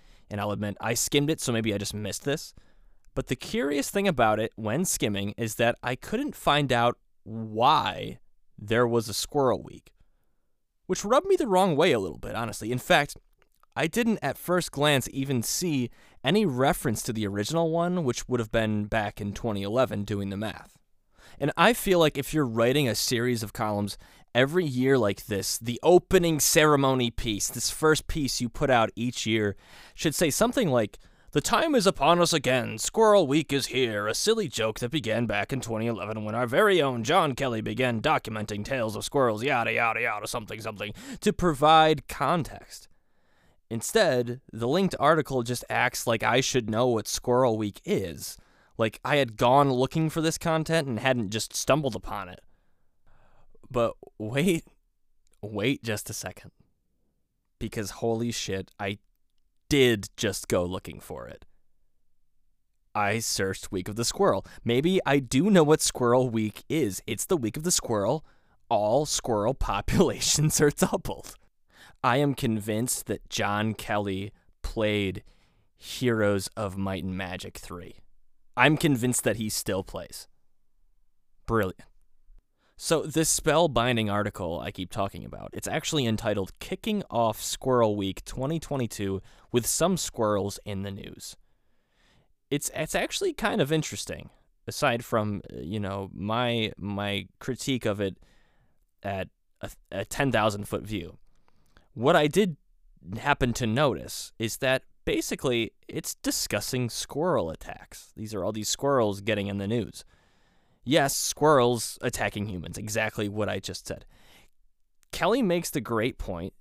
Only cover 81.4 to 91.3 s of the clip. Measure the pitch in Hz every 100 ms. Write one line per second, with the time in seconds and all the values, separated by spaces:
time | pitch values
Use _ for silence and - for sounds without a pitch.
81.4 | - 113 95 - - _ _ - - -
82.4 | _ _ _ - - 156 143 156 160 -
83.4 | 156 151 170 120 123 117 107 101 101 -
84.4 | 87 82 71 95 90 - 98 90 55 -
85.4 | 50 - - 139 - 156 120 107 113 101
86.4 | 92 - - 185 - 208 - 117 117 -
87.4 | - - 131 127 110 104 98 92 - -
88.4 | 135 165 - 139 117 - 98 95 - -
89.4 | _ 123 113 - 165 185 - - 107 104
90.4 | 98 - - 98 98 98 - - -